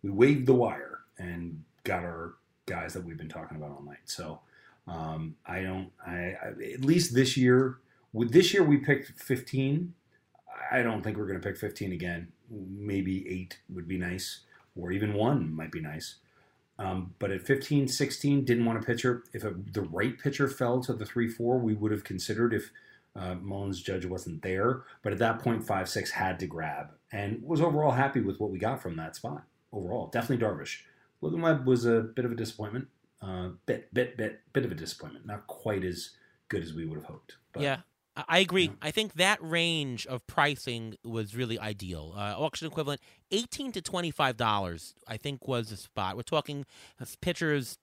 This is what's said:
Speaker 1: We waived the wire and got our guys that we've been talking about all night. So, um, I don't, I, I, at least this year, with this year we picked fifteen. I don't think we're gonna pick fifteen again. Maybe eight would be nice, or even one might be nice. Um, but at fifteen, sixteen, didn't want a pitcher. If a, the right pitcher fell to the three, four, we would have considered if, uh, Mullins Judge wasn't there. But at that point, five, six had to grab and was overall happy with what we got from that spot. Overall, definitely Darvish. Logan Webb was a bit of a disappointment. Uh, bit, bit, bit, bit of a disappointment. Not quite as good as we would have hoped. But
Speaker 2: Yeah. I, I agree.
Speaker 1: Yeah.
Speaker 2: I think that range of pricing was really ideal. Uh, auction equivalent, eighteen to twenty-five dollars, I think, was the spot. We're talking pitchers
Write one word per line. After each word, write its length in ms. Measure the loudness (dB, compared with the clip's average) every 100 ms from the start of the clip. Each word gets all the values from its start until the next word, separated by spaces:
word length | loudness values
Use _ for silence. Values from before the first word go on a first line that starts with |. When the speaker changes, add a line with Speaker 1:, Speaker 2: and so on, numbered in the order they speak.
Speaker 1:
We 100 | -2
waived 340 | 8 8 8 8
the 80 |
wire 460 | 6 6 0 -10 -14 -16 -12
and 480 | -8 -6 -8 -10 -16 _
got 220 | -2 -2 -2
our 300 | -6 -10 -14 _ _ -8
guys 260 | -6 -4
that 100 | -8
we've 140 | -8 -10
been 100 | -10
talking 300 | -10 -10 -10
about 140 | -10
all 120 | -12
night. 220 | -14 -16 -12
So, 340 | -8 -8 -10 _ _ -20 _ -10
um, 480 | -8 -6 -4 -6 -8 -8
I 180 | -4
don't, 280 | -4 -4 -6 _ -8
I, 300 | -4 -4 -6
I, 120 | -8 -8 -8
at 120 | 0 6
least 280 | 6 6
this 220 | 6 6 6
year, 440 | 8 8 6 0 _ _ _
with 180 | 0 8
this 220 | 8 8
year 100 | 6
we 140 | 6 6
picked 420 | 6 2 2 -16
fifteen. 760 | -2 -2 0 0 2 0 -2 -8 _ _ _ _ -16 -10 -2
I 120 | 2
don't 200 | 2 0
think 140 | -2 -4
we're 100 | -4
gonna 120 | -4
pick 180 | -4 -4
fifteen 340 | -6 -4 -4
again. 400 | -4 -4 -6 -8 _ -16
Maybe 760 | -12 -10 -8 -2 0 0 -2 -2
eight 320 | -6 -8 -14 -12
would 220 | -12 -4
be 80 | -4
nice, 420 | -2 -4 -8 -10 _ -20 _
or 200 | -10 -4
even 200 | 0 0
one 400 | 2 4 2 0
might 200 | -4 -8
be 80 | -8
nice. 340 | -8 -8 -10 -16 _ _ _ _ _ -8
Um, 340 | -4 -4 -6 -4
but 100 | -2
at 160 | -2 2
fifteen, 420 | 2 4 2 2
sixteen, 560 | 0 0 0 2 2
didn't 220 | 4 4 4
want 140 | 0
a 20 |
pitcher. 420 | 0 0 2 0 -4
If 100 | -6
a, 100 | -6 -6 -6
the 120 | -4
right 340 | -4 0 0 0
pitcher 300 | -4 2 0
fell 340 | 2 2 2
to 120 | 0
the 120 | -4 -2
three, 240 | 0 0
four, 300 | 0 2 2
we 160 | 2 0
would 160 | 0
have 120 | 0
considered 520 | -4 -6 -4 2 2 2
if, 160 | -4 -16 -20 -20 _ -8
uh, 200 | -6 -6
Mullins 460 | -6 -4 -4 -4
Judge 240 | -4 -4 -4
wasn't 340 | -6 -6 -8
there. 400 | -2 2 2 2 -6 -6
But 100 | -4
at 60 | 2
that 200 | 2 2
point, 240 | 0 0
five, 240 | 0 -2 0
six 220 | -4 -4
had 300 | -2 -2 -2
to 80 | -4
grab 420 | -4 -6 -6 -10 -16 _
and 320 | -6 -4 -4
was 180 | 0 2
overall 300 | 4 4 4
happy 300 | 4 4 2
with 180 | 0 0
what 100 | -2
we 80 | 0
got 240 | -2 -2
from 140 | -6 -8
that 200 | -8 -10
spot. 280 | -10 -10 -14 _ _
Overall, 360 | -8 -4 -4 -2
definitely 360 | -4 0 2
Darvish. 380 | 2 -2 -8 -12 -14 _ _ _
Logan 200 | -2 2
Webb 260 | 4 4 6
was 180 | 6 6
a 160 | 4
bit 240 | 2 -2 -2
of 60 |
a 40 | -2
disappointment. 520 | -6 -6 -6 -6 -8 _ _ _
Uh, 280 | -8 -6 -6 -8 -4
bit, 260 | -4 0
bit, 240 | 0 0 -2
bit, 240 | -6 -6 _
bit 140 | 0 0
of 60 |
a 40 | -4
disappointment. 520 | -8 -10 -14 -14 -12
Not 180 | -12 -12
quite 380 | -6 -2 0
as 280 | -2 -6 -10 -16 _ _ _
good 140 | -4
as 100 | -4
we 120 | -6 -6
would 100 | -8
have 80 | -12
hoped. 300 | -18 -20 -20 _
But 80 | -4
Speaker 2:
Yeah. 160 | -2 -2 -8 _ _ -12
I, 80 | 2
I 120 | 4
agree. 260 | 4 4 2
Speaker 1:
Yeah. 60 | 0
Speaker 2:
I 100 | -4
think 220 | -2 -4
that 240 | 2 2 2
range 640 | 0 0 2 0 -2 -4 -6
of 180 | -8 -4
pricing 680 | 2 2 2 -4 -6 -8 -10
was 320 | -6 -4 -4 -4
really 240 | -4 -2
ideal. 540 | -4 -6 -6 -6 -8 -6
Uh, 180 | -6 -2
auction 300 | -4 -4 -6
equivalent, 320 | -4 -4 -4 -10 _ _
eighteen 400 | -2 -2 -8 -6
to 100 | -6
twenty-five 540 | -4 -4 -4 2 2 4
dollars, 600 | 2 2 0 -6 -12 _ -12
I 80 | -8
think, 320 | -6 -8 -2
was 220 | -2 -2
the 80 | -10
spot. 400 | -10 -4 -2 -4
We're 60 |
talking 420 | -2 -2 -2 -8 -10 -16 -20 _ -16 -4
pitchers 560 | -4 0 0 0 -2 -10